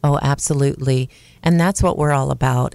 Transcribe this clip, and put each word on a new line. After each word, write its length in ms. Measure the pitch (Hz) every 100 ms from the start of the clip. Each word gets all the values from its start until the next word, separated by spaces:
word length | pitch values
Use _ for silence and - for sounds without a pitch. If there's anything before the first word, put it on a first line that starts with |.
Oh, 160 | 147 143
absolutely. 880 | 139 139 - 143 139 139 131 131 127 - - -
And 200 | 165 170
that's 240 | 175 196
what 120 | 180 -
we're 140 | 147
all 220 | 139 139
about, 420 | 127 131 123 127